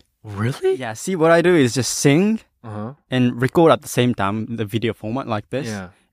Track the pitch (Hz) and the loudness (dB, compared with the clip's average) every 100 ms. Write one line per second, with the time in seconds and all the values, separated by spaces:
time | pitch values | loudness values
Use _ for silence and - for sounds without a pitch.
0 | _ _ 107 101 117 143 381 370 120 110 | _ _ -12 -6 -4 -2 -2 -2 -4 -8
1 | - 185 160 170 170 175 127 127 117 - | -6 0 4 4 6 4 4 0 -4 0
2 | 147 147 208 220 - _ 113 104 110 143 | 2 4 2 -2 -8 _ -16 -12 -12 -14
3 | _ 127 123 117 127 - 160 120 - - | _ 0 0 0 0 4 4 4 0 0
4 | 123 110 98 110 110 117 104 110 113 - | 0 0 -2 -4 -6 -8 -6 -4 -4 -4
5 | 110 127 113 107 - 127 120 104 90 - | -8 -8 -6 -6 -6 -8 -6 -8 -10 -18
6 | _ | _